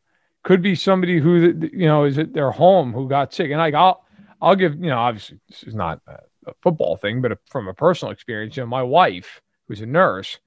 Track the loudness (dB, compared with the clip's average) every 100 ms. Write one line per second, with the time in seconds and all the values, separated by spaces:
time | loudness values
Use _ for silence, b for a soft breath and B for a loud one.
0 | _ _ _ _ 2 2 2 0 0 0
1 | 2 2 4 4 4 2 -4 0 2 4
2 | 2 0 -4 -2 -2 2 4 4 0 -4
3 | -4 -2 -2 -4 -4 0 0 2 2 2
4 | b b b b 2 4 2 -2 -4 -2
5 | -2 -4 -12 -20 _ -20 -12 -6 -6 -8
6 | -14 -20 _ _ -20 -2 -2 0 -2 -4
7 | -4 -4 -4 -6 _ -10 -10 -2 0 0
8 | -6 -12 -10 -10 -10 -10 -8 -6 0 2
9 | 2 0 -14 -20 _ _ -16 -14 -4 0
10 | 0 0 -10 -16